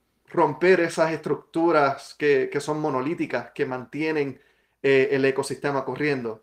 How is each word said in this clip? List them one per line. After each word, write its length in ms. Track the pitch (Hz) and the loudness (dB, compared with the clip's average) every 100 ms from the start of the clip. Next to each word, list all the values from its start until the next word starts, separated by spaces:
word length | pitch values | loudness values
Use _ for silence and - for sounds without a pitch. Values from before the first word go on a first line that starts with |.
| _ _ _ | _ _ _
romper 500 | - 151 143 180 180 | 0 0 2 4 4
esas 320 | 170 170 160 | 2 0 0
estructuras 1040 | 156 151 139 - 165 170 156 139 - - - | -2 -4 -6 -4 0 4 4 2 0 -10 -2
que, 320 | 147 135 131 | 2 2 2
que 80 | 147 | -4
son 200 | 151 151 | -4 -4
monolíticas, 720 | 151 131 135 170 147 123 - | -2 -2 -4 -4 -4 -6 -6
que 160 | - 131 | -6 -6
mantienen, 720 | 131 117 143 156 156 139 131 _ _ _ _ | -6 -10 -6 -4 -2 -4 -8 _ _ _ _
eh, 280 | 139 135 131 | 2 4 4
el 120 | 135 135 | 2 2
ecosistema 600 | 135 131 127 143 139 131 | 0 -4 -4 -4 -4 -4
corriendo. 560 | 123 147 131 117 110 | -4 -2 -2 -6 -10